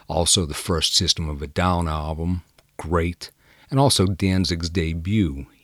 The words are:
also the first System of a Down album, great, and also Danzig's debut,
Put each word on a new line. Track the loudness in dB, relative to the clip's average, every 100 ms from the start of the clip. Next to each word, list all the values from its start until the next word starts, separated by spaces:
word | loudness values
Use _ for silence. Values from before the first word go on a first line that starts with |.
| -6
also | 0 2 2
the | 0
first | -4 -2 0 2
System | 0 0 0 -2
of | -6
a | -6
Down | 0 2 2 0
album, | -2 -4 -4 -2 -4 -6 _ _ -12
great, | -2 0 0 -4 -12 _ _ _ -4
and | 2
also | 4 4
Danzig's | 2 2 2 2 2 0 -2
debut, | -2 0 -2 0 2 2 0 -10 _